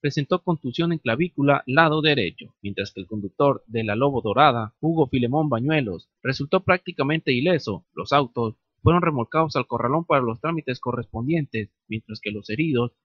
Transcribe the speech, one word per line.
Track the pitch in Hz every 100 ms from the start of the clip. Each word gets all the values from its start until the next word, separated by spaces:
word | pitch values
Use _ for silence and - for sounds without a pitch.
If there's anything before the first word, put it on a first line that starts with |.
presentó | 147 156 139 180
contusión | - 160 127 120 170
en | 160
clavícula | 120 113 175 - 139 139 -
lado | 139 160 156
derecho, | 151 143 87 - - _
mientras | 101 98 98
que | -
el | 92
conductor | 107 98 - 143 131 _
de | 113
la | 107 104
Lobo | 143 131
Dorada, | 107 110 151 117 110 _
Hugo | 156 165 139
Filemón | 135 120 147 151
Bañuelos, | 117 135 156 117 82 _ _
resultó | 127 135 143 190
prácticamente | - 185 - 170 139 160 151
ileso. | 123 156 170 - 90 _
Los | - 98
autos | 139 127 - 113 - _ _
fueron | 151 175
remolcados | 170 143 113 156 160 143
al | 123
corralón | 120 117 151 170
para | 143
los | 123 113
trámites | 156 165 - 123
correspondientes, | 123 120 113 120 123 165 143 113 104 _ _
mientras | 110 - 110
que | 104
los | 101 101
heridos | 110 160 123 120 _